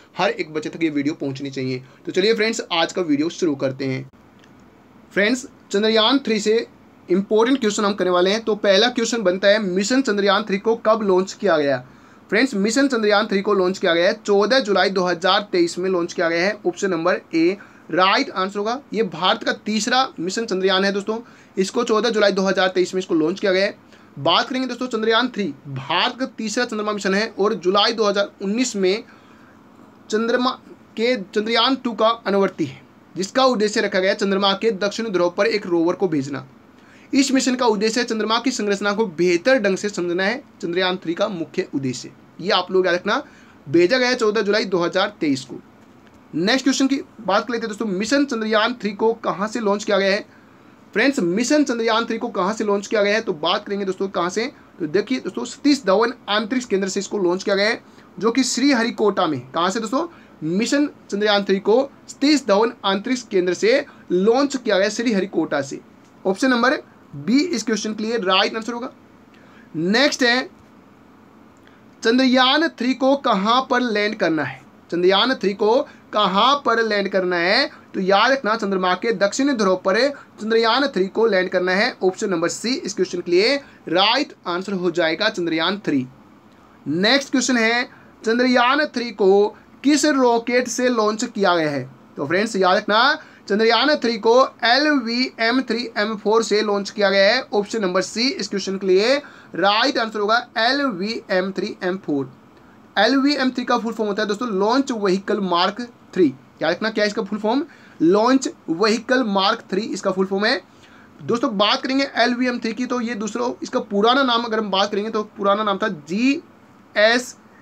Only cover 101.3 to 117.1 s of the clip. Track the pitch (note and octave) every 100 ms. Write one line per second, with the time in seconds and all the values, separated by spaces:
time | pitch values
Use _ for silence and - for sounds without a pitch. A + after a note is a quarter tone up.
101.3 | F#3+ F#3 F#3 G3 - F#3 F#3+ - C#3+ C3
102.3 | - - - - - - - A3 C4+ C#4
103.3 | C#4+ B3+ B3+ A#3+ B3 A3 A3+ G#3+ G3+ G#3+
104.3 | G3+ B3 F#3+ G3+ C4 C4+ A3+ G3+ F#3+ G3+
105.3 | G#3 F#3+ E3+ F#3 G3+ A#3+ - - F#3 D#3+
106.3 | B2+ - - D#3 F3 G#3+ G#3+ G#3 G#3 G3+
107.3 | G#3+ G#3 C4 D#4+ - - - D#3+ G3+ A#3
108.3 | C4+ C#4+ - - E3 G#3+ A3+ - B3+ A#3
109.3 | G3 G3 A3+ - F#3+ A3+ F#3+ G3 F#3+ F#3+
110.3 | G3 G#3+ D#4 - - - - - - C#3
111.3 | A3+ F#3 G3+ G#3 C4 C4 C4 C#4 - A#3+
112.3 | A#3+ B3+ A#3+ A3+ A3 B3 B3 A3+ A3 G#3+
113.3 | A#3+ B3 - - - - G3+ A3 C4 C4+
114.3 | A#3 A#3+ A3 G#3 F#3+ G#3 G3+ G#3+ A3 G#3+
115.3 | - G3 G3+ G#3+ F#3+ A3 E3 C#3+ G3 B3+
116.3 | D4 - - - - - - G#3+